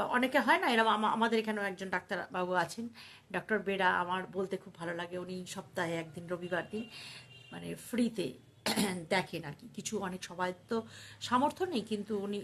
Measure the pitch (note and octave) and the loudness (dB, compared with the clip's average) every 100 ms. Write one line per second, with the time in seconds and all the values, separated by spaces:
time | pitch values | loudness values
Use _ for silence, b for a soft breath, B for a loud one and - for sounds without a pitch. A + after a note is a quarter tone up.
0 | - B3 B3+ C#4 A3+ E4+ F4+ A3+ A3+ G#3+ | 2 2 4 4 6 6 6 6 6 4
1 | A3 A3 A3+ A3+ A3 G#3+ G3+ F#3 F#3+ F#3 | 4 4 4 4 2 0 -2 -4 -2 -4
2 | - F#3 - F#3 F3+ F3+ D#3+ - A#3 B | -2 -4 -4 -2 2 2 2 -2 -10 B
3 | B B - F3+ - G#3+ F#3 G3 F#3 F#3 | B B -6 -6 0 0 2 4 4 4
4 | F3 F#3 F#3 F#3 F#3+ F#3+ F#3+ - E3+ E3+ | 2 -2 -2 -4 -2 -4 -8 -8 -6 -4
5 | F3 F3+ F3+ F#3 F#3 G3 - - E3+ E3 | -4 -6 -6 -8 -8 -10 -8 -2 0 -2
6 | E3 F3 E3+ F3 F3 F3 - G#3+ A#3 B | -4 -10 -6 -6 -2 -2 -2 -6 -8 B
7 | B B B - - E3+ E3+ E3+ - A3+ | B B B -20 -16 -12 -8 -10 -4 2
8 | A#3 - D#3+ - - - - - G3 F3+ | 2 2 -4 -4 -16 -6 0 2 2 0
9 | D#3+ F#3+ F3 E3 D3 C#3+ A#3+ - - G#3 | 2 2 2 -4 -8 -10 -14 -10 -6 -4
10 | F#3+ F#3 - F3 F3+ F3+ - A3+ A3+ B | -4 -6 -10 -2 -2 -2 -4 -4 -4 B
11 | B B - B3 D4 - F#4 C4+ G3+ G#3 | B B 2 4 4 2 -2 -2 -2 -4
12 | G3 G#3 G3+ G3+ | -2 -4 -2 -4